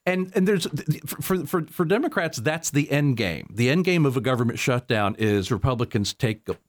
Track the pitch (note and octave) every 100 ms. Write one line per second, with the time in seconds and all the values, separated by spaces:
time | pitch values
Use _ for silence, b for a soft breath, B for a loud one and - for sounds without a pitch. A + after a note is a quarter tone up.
0 | - F#3 F#3 G3+ F#3 G3+ - C#3 - D#3
1 | - - - F#3+ C#3+ F3+ D#3 - E3 G#3
2 | D#4+ - E3 D3 A2+ D#3+ - C#3+ D3 C#3+
3 | D3 A#2 G2+ D2+ G1+ G2+ A#2+ E3 F#3 F3
4 | C#3+ B2+ A#2+ B2+ A#2+ - - B2 - A2
5 | G2+ A2 G#2+ G#2 F#2 A2 C#3 B2 A#2+ A2
6 | G2+ - A#2 G#2+ - F2+